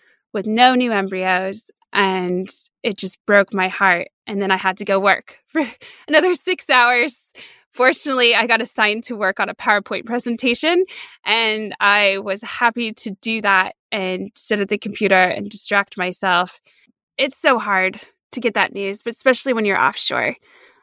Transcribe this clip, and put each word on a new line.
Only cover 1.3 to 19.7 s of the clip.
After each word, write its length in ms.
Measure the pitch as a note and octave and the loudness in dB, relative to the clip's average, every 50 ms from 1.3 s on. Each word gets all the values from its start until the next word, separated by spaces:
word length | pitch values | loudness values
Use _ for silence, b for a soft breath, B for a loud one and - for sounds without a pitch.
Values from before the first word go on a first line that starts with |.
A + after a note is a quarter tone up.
| F#3 F3+ F#3+ F#3+ G3 A3 - - - _ _ _ - | 0 0 -2 -4 -6 -8 -12 -14 -18 _ _ _ 0
and 560 | G3+ G3 F#3+ F#3+ F#3 F3+ F3+ F3+ F3+ F#3+ - - - - - _ _ - | 2 2 2 2 0 -2 -2 -2 -2 -4 -6 -8 -10 -10 -14 _ _ -4
it 140 | A3+ G3 | -4 -4
just 280 | - G3 F#3 - - _ | -4 -6 -8 -8 -6 _
broke 260 | - G3+ G3+ G3 - - | 4 4 4 4 4 0
my 160 | G3 F#3 F#3 | -2 -2 -2
heart. 400 | - - G3+ F#3+ F3 E3+ - - _ _ _ | 0 2 2 2 2 2 -2 -8 _ _ _
And 160 | - G#3 G3 G3+ | -6 -4 -2 0
then 80 | F#3+ | 0
I 60 | F#3+ | 0
had 220 | F#3 - F#3+ F#3 - | 0 0 -2 -2 -2
to 60 | - | -2
go 140 | - G3 G3 | 0 0 2
work 400 | G3 G3 F#3 - - - - _ _ | 4 2 2 2 -2 -10 -20 _ _
<laughs> 40 | |
for 220 | _ - D#4+ C#4 A3 - _ B B B B B B | _ -2 -2 -2 -2 -6 _ B B B B B B
another 260 | D4+ D#4 E4+ F#4 F4+ | 2 4 4 4 2
six 340 | - - F#4 F4+ - - - | 0 -2 -4 -6 -4 0 2
hours. 640 | C4+ B3+ A#3+ A#3+ B3 A#3+ A#3+ D4+ - - - - - b b b b b b b b | 4 4 4 4 4 2 0 0 -2 -8 -14 -16 -18 b b b b b b b b
Fortunately, 640 | - B3+ C4 E4+ - - D4 C4+ B3+ A#3+ A#3 A#3 | 2 2 2 2 2 -2 -2 0 4 4 4 4
I 120 | G#3 A3+ | 4 2
got 160 | A#3 A3+ A3+ A#3+ | 2 2 0 0
assigned 420 | - - - G#3+ G#3 G#3+ A3+ - | -2 -2 0 2 2 0 0 -6
to 120 | - A#3+ | -8 -6
work 220 | G#3 G#3 F#3+ G3 - | -2 -2 -2 -2 -2
on 120 | G3+ - | -4 -4
a 40 | - | -6
PowerPoint 520 | - - - G#3 G#3 G3+ - G#3 - - | -4 0 2 2 2 0 -2 -6 -8 -6
presentation, 800 | A3+ A#3+ B3 - A#3+ A#3 A3+ B3+ B3 A#3+ - D#4 D#4+ F4+ F4 F#4+ - B B B B B B B | -4 -6 -4 -4 -4 -4 -2 0 -2 0 0 2 2 2 2 2 0 B B B B B B B
and 500 | - G#3+ A3+ A3+ A3 G#3+ G#3+ A3 G3 - - | 0 0 2 2 0 -2 -4 -6 -8 -4 0
I 400 | - G3+ G#3 G#3 G3+ G3 F#3+ G3 | 2 2 4 4 4 2 2 0
was 220 | G#3+ G3+ F#3+ G3+ | -2 -6 -6 -6
happy 520 | A3+ - - - B3 A#3 A3+ B3 A#3+ A3 G#3+ | -8 -10 -4 -2 -2 0 0 -2 -4 -6 -6
to 160 | - - A3 G3 - | -8 -10 -10 -10 -8
do 220 | - A3+ A3 A3 G#3 | -4 -4 -2 -2 0
that 320 | G3+ G3 F#3 F#3+ G#3 - _ _ _ A#3+ | 2 2 2 2 -2 -6 _ _ _ -6
and 380 | G#3 F#3+ F#3 F#3 F#3 F#3+ G#3 - | -4 -4 -4 -4 -6 -6 -10 -12
sit 260 | - - - A3 G#3 | -10 -4 -2 -2 -2
at 100 | G3 G3+ | -2 -2
the 80 | G#3+ G#3 | -4 -6
computer 360 | - G3+ - - G#3+ F#3+ F#3+ | -6 -8 -4 -2 2 4 4
and 360 | F#3 F#3 F3+ - - G3+ G3+ | 4 4 4 2 -2 -8 -8
distract 480 | - F#3+ - - G#3 G3+ - - - G3 | -10 -10 -6 -2 0 -2 -2 -2 -4 -6
myself. 600 | F3+ F3+ F3+ - - F#3+ F3+ F3 F3+ F3+ - - _ _ _ _ _ _ _ _ _ _ _ - | -6 -6 -6 -4 -2 0 2 2 0 -2 -6 -18 _ _ _ _ _ _ _ _ _ _ _ -4
It's 180 | C4 C#4 - | -4 -4 -2
so 220 | - - D4 C4 A3 | 0 2 2 2 2
hard 420 | G#3 G#3+ G3 F#3 F#3 F#3 - - - - _ _ _ _ - | 0 0 0 0 0 -2 -4 -8 -14 -20 _ _ _ _ -8
to 80 | B3+ | -4
get 140 | A3 A#3 - | -4 -2 0
that 180 | G#3 F3+ - - | 0 0 -2 -2
news, 300 | G3 G3 G3 G3+ - - | -4 -6 -6 -6 -8 -8
but 100 | A#3 A3+ | -10 -8
especially 400 | - - C4+ B3 - - C#4 A#3+ | -2 2 2 2 2 2 -2 0
when 120 | A3+ G#3+ | 0 0
you're 160 | G3+ | 0